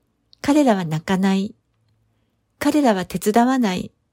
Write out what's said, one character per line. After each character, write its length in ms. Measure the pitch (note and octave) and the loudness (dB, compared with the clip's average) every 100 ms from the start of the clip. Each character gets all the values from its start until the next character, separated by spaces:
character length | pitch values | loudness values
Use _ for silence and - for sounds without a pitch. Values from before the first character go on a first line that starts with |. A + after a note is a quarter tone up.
| _ _ _ _ | _ _ _ _
彼 220 | - D4 | 0 2
ら 100 | C4+ | 4
は 100 | G3 | 2
泣 200 | E3+ D#3 | -2 -4
か 120 | - F#3+ | -2 -2
な 160 | F#3+ | 0
い。 200 | G3 G3 - _ _ _ _ _ _ _ _ _ - | 0 -4 -10 _ _ _ _ _ _ _ _ _ -6
彼 240 | C#4+ D4+ | -2 2
ら 120 | C4+ | 2
は 120 | F#3+ F3+ | 0 -2
手 120 | F3+ | -6
伝 280 | G#3+ A3 A#3+ | 0 2 2
わ 120 | C4 | 2
な 160 | G#3+ | -2
い。 180 | F3+ - _ _ | -4 -8 _ _